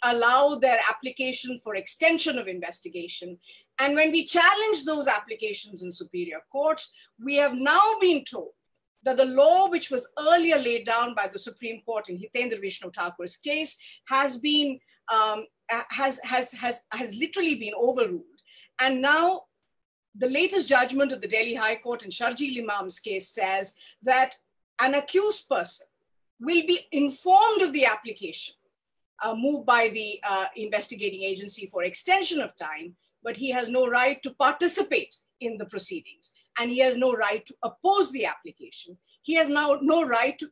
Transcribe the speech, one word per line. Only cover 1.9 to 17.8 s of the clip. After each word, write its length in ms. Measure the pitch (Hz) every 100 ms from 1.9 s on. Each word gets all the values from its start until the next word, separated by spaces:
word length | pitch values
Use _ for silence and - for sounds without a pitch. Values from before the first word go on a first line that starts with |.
| - 320 330 320 247
of 80 | 190
investigation. 880 | 180 170 - 175 175 170 - 180 175 - - _ -
And 180 | 277 294
when 160 | 311
we 140 | 320 -
challenge 580 | 339 339 403 427 339
those 240 | 277 302 269
applications 760 | 208 226 220 214 196 208 180
in 80 | 180
superior 500 | 175 175 180 170 160 -
courts, 460 | 269 302 311 - - _ -
we 120 | 254 285
have 180 | 285
now 440 | 247 269 339 427 427
been 220 | 370 294
told 300 | - 220 - - _ _ _ _
that 140 | 262 254
the 80 | 262
law 440 | 262 294 359 381
which 220 | 339 -
was 200 | 254 - -
earlier 380 | 302 349 330 294
laid 280 | 240 233 220
down 280 | 233 240
by 140 | 214 196
the 80 | 196
Supreme 420 | 233 - 233 226 -
Court 240 | 220 208
in 80 | 180
Hitendra 420 | 214 247 247 214
Vishnu 300 | 196 - 180
Thakur's 460 | 175 180 180 175 -
case 400 | 294 302 311 - - - -
has 320 | 262 285 247
been, 420 | 302 294 285 262 _ _ -
um, 320 | 220 214 214 220 _ -
uh, 120 | 233 -
has, 300 | - 277 262
has, 280 | 233 254 254
has, 340 | 220 240 240 -
has 240 | 226 226 208
literally 400 | 330 381 330 240
been 180 | 214
overruled. 440 | 220